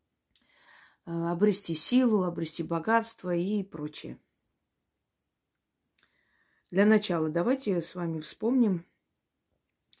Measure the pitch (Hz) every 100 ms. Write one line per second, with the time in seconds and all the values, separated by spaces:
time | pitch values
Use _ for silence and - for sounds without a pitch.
0 | _ _ _ _ _ _ _ - - _
1 | - 170 170 175 208 190 - 160 - 247
2 | 247 214 180 170 160 - 156 165 160 226
3 | 214 - 180 175 185 214 190 - 151 -
4 | 123 123 _ _ _ _ _ _ _ _
5 | _ _ _ _ _ _ _ _ _ _
6 | _ _ _ _ _ _ _ 175 208 214
7 | 208 170 156 165 196 262 214 180 165 180
8 | 170 160 156 - 220 262 220 175 - _
9 | _ _ _ _ _ _ _ _ _ _